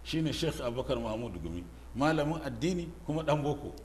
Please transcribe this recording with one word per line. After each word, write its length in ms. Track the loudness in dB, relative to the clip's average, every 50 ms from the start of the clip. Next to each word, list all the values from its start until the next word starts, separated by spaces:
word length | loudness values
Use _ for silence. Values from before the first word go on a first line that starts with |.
| -6
Shi 180 | -2 0 2
ne 100 | 2 2
Sheikh 300 | 2 2 0 0 0 0
Abubakar 400 | -2 -2 0 0 0 0 0 0
Mahmud 320 | 0 0 -2 -2 -2 -4 -4 -6
Gumi, 220 | -6 -4 -4 -6 -6 -8 -12 -14 -14 -8 0
malamin 440 | 2 4 4 6 4 4 2 2 0 -2
addini 420 | -6 -4 0 0 2 2 0 -2 -4 -8 -10 -4 -2
kuma 160 | -2 0 4
ɗan 180 | 4 4 4
boko. 320 | 4 2 0 0 -4 -8 -8 -8